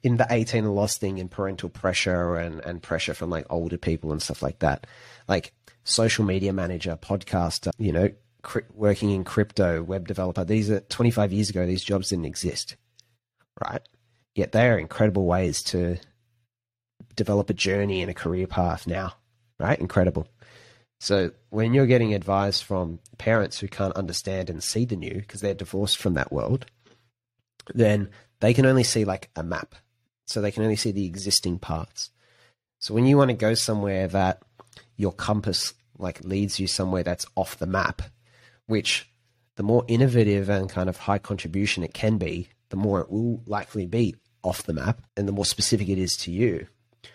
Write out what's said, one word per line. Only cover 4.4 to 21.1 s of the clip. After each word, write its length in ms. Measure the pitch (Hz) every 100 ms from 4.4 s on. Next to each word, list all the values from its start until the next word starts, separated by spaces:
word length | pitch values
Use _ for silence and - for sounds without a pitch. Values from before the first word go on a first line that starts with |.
like 160 | 71 -
that. 260 | 80 69 - - - - -
Like, 260 | 95 - _ _ _
social 420 | - - 113 - 104
media 280 | 95 101
manager, 440 | 98 90 90 92 82
podcaster, 720 | - 98 - 95 85 - - -
you 140 | 104
know, 180 | 80 95 - _ _ -
cri-, 160 | 117 -
working 380 | 107 104 98 104
in 120 | 98
crypto, 600 | 92 - 104 - 92 82
web 240 | 82 95 82
developer. 360 | 98 92 90
These 280 | 87 110 107
are, 80 | 104
twenty-five 520 | - - 120 113 104
years 180 | 95 101
ago, 160 | 98 90
these 180 | 92
jobs 260 | - 98 95
didn't 160 | 92 78
exist, 520 | 64 92 - - - _ _ _ _ _ _ _ -
right? 200 | - - _ _ _ _ _
Yet 200 | - 92
they 160 | 110 123
are 100 | 110
incredible 460 | 80 - 110 98 90
ways 360 | 90 92 82
to 340 | - 90 87 87 - _ _ _ _ _ _ _ _ _ - -
develop 340 | 107 101 101
a 40 |
journey 480 | 95 98 98 101 95
and 80 | 90
a 40 |
career 340 | 87 82 90 92
path 400 | - 87 82 -
now, 280 | 87 95 - _ _ _ _
right? 200 | 98 -
Incredible. 480 | 90 - 90 80 80 _ - - - _ _ _
So 320 | -